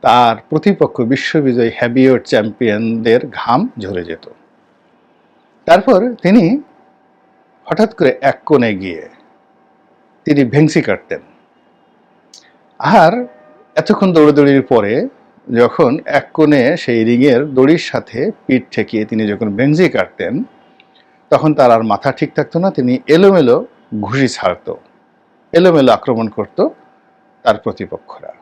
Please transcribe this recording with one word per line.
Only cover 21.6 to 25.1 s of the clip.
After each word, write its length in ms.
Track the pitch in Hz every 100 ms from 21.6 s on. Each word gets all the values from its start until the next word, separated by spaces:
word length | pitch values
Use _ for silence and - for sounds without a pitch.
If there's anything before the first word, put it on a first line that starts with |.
| 127 113
আর 80 | 113
মাথা 180 | - 139 131
ঠিক 100 | 147 -
থাকতো 200 | 147 -
না, 60 | 190 170
তিনি 160 | 123 123 - 156
এলোমেলো 420 | 196 190 131 131 240 _ _ 107 101
ঘুষি 220 | 127 131 -
ছাড়তো, 380 | 95 87 - - _ _ _